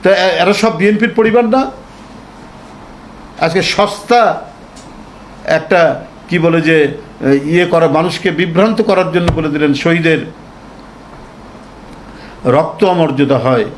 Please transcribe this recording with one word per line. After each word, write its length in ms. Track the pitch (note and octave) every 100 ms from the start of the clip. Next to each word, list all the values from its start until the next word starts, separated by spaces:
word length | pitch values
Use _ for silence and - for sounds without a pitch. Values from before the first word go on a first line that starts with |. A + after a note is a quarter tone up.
তো 60 | F3+
এ-, 260 | F#3+ F#3 E3+
এরা 120 | F3+
সব 240 | G3 A3 E3
বিএনপির 360 | G3 G#3 A3+
পরিবার 320 | - A3 A#3 A#3
না? 260 | C4 C4+ - - - - - - - - - - - - - - - - -
আজকে 200 | E3 E3+
সস্তা 800 | E3+ - G3+ - - A#3+ G#3+ D#3+ - - - - - - - - - - -
একটা, 360 | D#3+ - F3+ E3 - - - -
কি 100 | F3
বলে 220 | E3 E3+
যে, 160 | D#3 D#3+ C#3+ - - - C3 C#3 C#3+
ইয়ে 200 | E3+ F3
করা, 220 | E3+ D#3+
মানুষকে 440 | D#3 F3 E3 F#3+
বিভ্রান্ত 500 | D#3 F3 E3 G#3 A3
করার 300 | G#3+ F#3+ F3
জন্য 160 | E3 F3 D#3
বলে 140 | D#3
দিলেন 240 | D3 D3
শহীদের 460 | C#3 E3+ E3+ E3 D#3+ - - - - - - - - - - - - - - - - - - - - - - B2+
রক্ত 380 | C3 D#3 -
অমর্যাদা 540 | G3 F3 D#3 C3+ C3+ C3+
হয় 280 | A#2+ B2 G#2